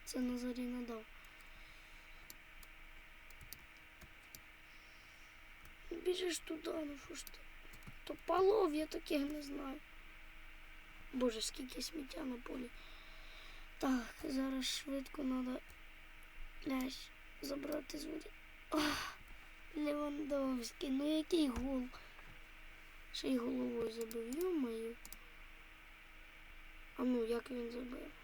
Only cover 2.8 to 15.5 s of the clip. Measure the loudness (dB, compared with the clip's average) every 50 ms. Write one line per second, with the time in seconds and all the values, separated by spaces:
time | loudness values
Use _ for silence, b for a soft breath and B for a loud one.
2.8 | -14 -14 -14 -14 -14 -14 -16 -16 -14 -14 -14 -14 -12 -12 -12 -14 -14 -16 -16 -16
3.8 | -16 -16 -16 -16 -16 -16 -16 -16 -16 -16 -16 -16 -16 -16 -18 -18 B B B B
4.8 | B B B B B B B B B B B B -16 -16 -16 -14 -14 -16 -14 -14
5.8 | -6 -6 -4 2 4 4 4 6 4 2 2 2 0 -2 -4 -2 -2 0 0 0
6.8 | 0 0 -4 -6 -8 -8 -8 -8 -8 -8 -10 -12 -12 -12 -12 -12 -12 -12 -12 -10
7.8 | -10 -10 -10 -10 -6 -6 -6 -4 4 6 8 10 10 10 10 10 8 8 8 4
8.8 | 2 2 0 -4 2 4 4 6 6 4 2 -2 -2 -4 -4 -4 -2 -4 -4 -6
9.8 | -8 -12 -14 -14 -14 -14 -14 -14 -14 -14 -12 -12 -12 -12 -12 -12 -12 -12 -14 -14
10.8 | -14 -14 -12 -12 -10 -4 2 6 6 6 6 4 -2 -2 -2 -4 -6 -4 -4 -4
11.8 | -4 -2 -4 -4 -6 -4 -4 -2 -2 -2 -2 -2 -4 -4 -4 -4 -4 -6 B B
12.8 | B B B B B B B B B B B B B B B B B B -2 2
13.8 | 6 6 6 6 4 0 -6 -4 -2 2 4 4 4 4 4 4 4 2 2 2
14.8 | 0 0 0 0 0 -2 -2 0 2 4 4 4 4 2